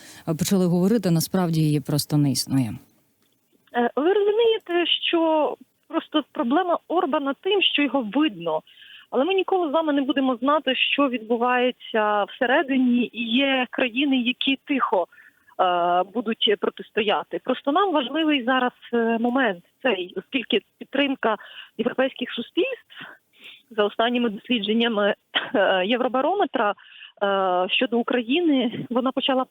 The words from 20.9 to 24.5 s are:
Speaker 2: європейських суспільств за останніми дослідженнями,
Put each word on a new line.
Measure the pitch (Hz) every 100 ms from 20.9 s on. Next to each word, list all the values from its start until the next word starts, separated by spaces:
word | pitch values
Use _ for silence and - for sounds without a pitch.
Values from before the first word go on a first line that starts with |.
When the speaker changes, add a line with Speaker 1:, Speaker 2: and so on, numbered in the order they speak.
| 269 285 269 226 208 - - - -
Speaker 2:
європейських | 226 - 262 - 254
суспільств | - 233 - 508 494 _ - - - _ _ - - _
за | 220
останніми | 208 - 233 240 240
дослідженнями, | 202 -